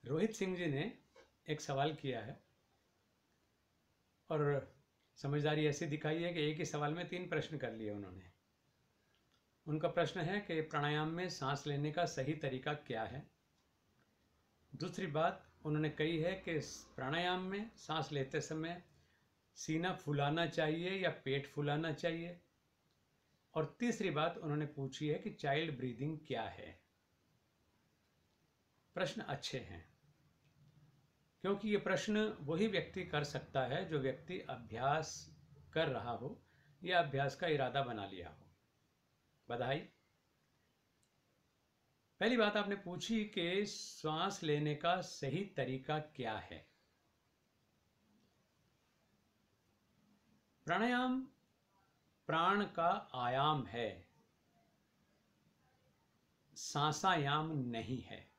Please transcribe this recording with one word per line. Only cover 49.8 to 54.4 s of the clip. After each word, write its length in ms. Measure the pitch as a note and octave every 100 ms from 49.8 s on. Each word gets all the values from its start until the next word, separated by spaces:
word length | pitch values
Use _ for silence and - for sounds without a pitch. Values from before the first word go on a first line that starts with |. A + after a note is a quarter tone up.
| _ _ _ _ _ - _ _ D#3
प्राणायाम 600 | F3+ A#3+ B3 B3+ B3+ C4 _ _ _ _ _ _ _ _ _ -
प्राण 360 | D#3+ F3 G3+
का 240 | G3+ - E3+ G#3 -
आयाम 500 | B2+ B2 C3 D3 D3+ F#2+
है, 400 | A#2 A2+ F2+ - _ _ _